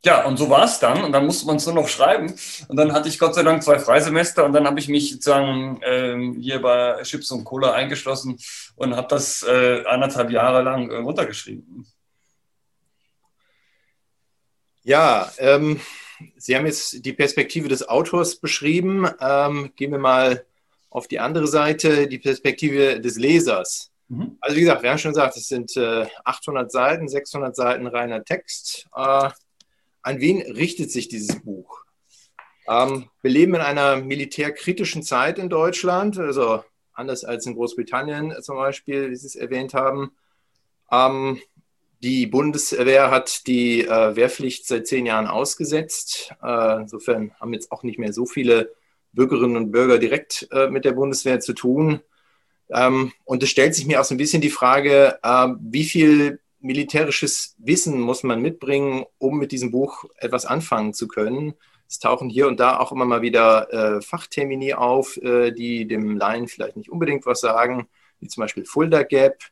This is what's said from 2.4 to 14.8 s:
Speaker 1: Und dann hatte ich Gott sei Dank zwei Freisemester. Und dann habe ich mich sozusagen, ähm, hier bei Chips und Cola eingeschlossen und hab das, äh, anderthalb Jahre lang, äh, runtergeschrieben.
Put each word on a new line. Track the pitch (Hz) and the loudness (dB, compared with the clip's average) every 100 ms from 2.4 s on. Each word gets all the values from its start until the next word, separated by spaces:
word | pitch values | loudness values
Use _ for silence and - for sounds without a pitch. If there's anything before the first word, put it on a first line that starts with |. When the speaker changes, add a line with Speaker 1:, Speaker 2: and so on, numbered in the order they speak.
| - - - | -14 -14 -6
Speaker 1:
Und | 135 | 2
dann | 151 | 2
hatte | 151 151 | 2 -2
ich | - | 0
Gott | 165 175 | 0 4
sei | |
Dank | 160 160 | 2 2
zwei | - 139 | 4 2
Freisemester. | - 131 156 156 170 - | 6 4 4 0 0 2
Und | 143 | 4
dann | 143 143 | 4 2
habe | 143 | 0
ich | 139 | 0
mich | 147 147 | 0 0
sozusagen, | 131 - 139 139 131 135 127 | -4 2 2 2 -2 -4 -6
ähm, | 127 127 127 123 123 120 | -2 0 0 -4 -6 -6
hier | 123 131 | -6 -2
bei | 127 123 123 107 | 2 4 2 -2
Chips | 131 151 - | -6 -10 -8
und | 127 | -10
Cola | 110 131 131 | -8 0 2
eingeschlossen | 117 135 143 135 135 135 123 - - - _ | 2 -2 -6 -6 -6 -6 -10 -12 -18 -18 _
und | 131 123 | -4 -4
hab | - | -2
das, | 143 139 - | -2 -2 -4
äh, | 107 127 123 123 - | 0 2 4 2 0
anderthalb | 127 135 131 117 | 0 0 -2 -2
Jahre | 117 123 127 | 2 2 2
lang, | 127 131 120 | 2 -2 -4
äh, | 117 | -6
runtergeschrieben. | 120 175 170 - - 101 - 90 117 _ _ _ _ _ _ _ _ _ _ _ _ _ _ _ _ _ _ _ _ _ _ _ _ _ _ _ _ _ | -6 -4 -6 -6 -14 -16 -18 -20 -20 _ _ _ _ _ _ _ _ _ _ _ _ _ _ _ _ _ _ _ _ _ _ _ _ _ _ _ _ _